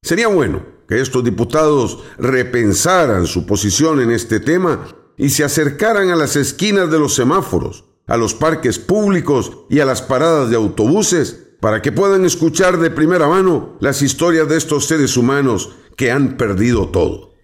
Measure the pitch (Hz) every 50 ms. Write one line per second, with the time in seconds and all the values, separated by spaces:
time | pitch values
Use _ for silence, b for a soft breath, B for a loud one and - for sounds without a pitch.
0 | - - 165 180 233 226 208 180 139 107 98 92 - - - - _ _ - 117
1 | 135 131 - 127 120 120 104 90 120 - - 156 156 151 151 143 120 107 - B
2 | B B B B - 120 131 127 123 127 - 123 117 104 95 - - 170 185 185
3 | 165 131 110 92 90 80 - 90 82 90 101 101 - 104 95 - 147 160 156 143
4 | 127 117 117 113 113 - 110 107 - - 160 180 185 175 143 92 - - - -
5 | - _ _ _ - 139 - - 151 143 - - 156 139 139 - 208 220 226 208
6 | 196 190 180 165 151 131 - 147 139 139 - - 180 214 202 196 185 160 156 160
7 | 151 135 - - 123 123 156 196 - - - 87 65 - - - - _ _ _
8 | _ - 117 117 117 104 - - 151 160 160 - - 123 107 - - - 180 214
9 | 214 202 196 175 - - 147 127 110 - - - - - - 143 147 135 127 -
10 | - - 135 127 147 170 165 151 135 117 113 113 110 101 - - 107 110 151 208
11 | 208 - 180 170 131 - - - - - _ _ - 110 107 110 - 143 143 -
12 | 196 196 196 190 185 180 - - 165 165 160 170 190 185 180 170 165 165 165 151
13 | 156 156 180 180 156 143 165 190 190 185 170 127 - - - - - 131 139 139
14 | 143 139 135 - 165 175 170 160 156 147 151 165 - - 147 143 - - 160 160
15 | 143 127 - 120 120 123 135 143 143 131 117 95 85 B B B B B B -
16 | 135 120 120 143 143 127 - - 127 107 101 92 107 120 123 110 95 82 - 95
17 | 82 - - - - - _ _